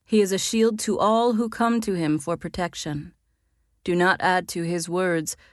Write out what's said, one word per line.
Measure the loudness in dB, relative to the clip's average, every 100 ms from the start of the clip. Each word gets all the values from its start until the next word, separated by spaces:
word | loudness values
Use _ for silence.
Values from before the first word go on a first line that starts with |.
He | 0 2
is | 2
a | 0
shield | -2 2 2 2
to | -2 2
all | 2 4 2
who | 2 -2
come | 0 0 0
to | 0
him | -2 0 0
for | -2 -6
protection. | -6 -4 -6 -6 -8 -8 -10 _ _ _ _ _ _ _
Do | -2
not | 2 4 4
add | 2 0 -2
to | -6
his | -4 -4 -2
words, | -2 0 0 -4 -10 _